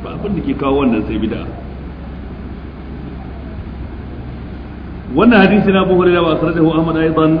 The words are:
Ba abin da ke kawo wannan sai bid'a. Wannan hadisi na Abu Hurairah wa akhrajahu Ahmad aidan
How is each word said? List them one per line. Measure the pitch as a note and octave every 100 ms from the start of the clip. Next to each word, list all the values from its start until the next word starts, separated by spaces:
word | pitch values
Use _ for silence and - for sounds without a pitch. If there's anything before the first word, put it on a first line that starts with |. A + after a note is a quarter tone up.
Ba | - -
abin | - F3+
da |
ke | C#3+ C3+
kawo | C#3 C#3
wannan | C3+ A2+ G2
sai | G#2+
bid'a. | G#2+ - E2+ - - - - - - - - - - - - - - - - - - - A#1 - - - - - - - - - - - - - - - - C3
Wannan | A#3 A3+
hadisi | F#3+ G3+ F#3+
na | F#3+
Abu | F3+ F3+
Hurairah | F3+ F3
wa | E3+ D#3
akhrajahu | D#3+ E3+ D#3+
Ahmad | D#3+ E3 D#3+
aidan | D#3+ D#3+ D#3 D#3+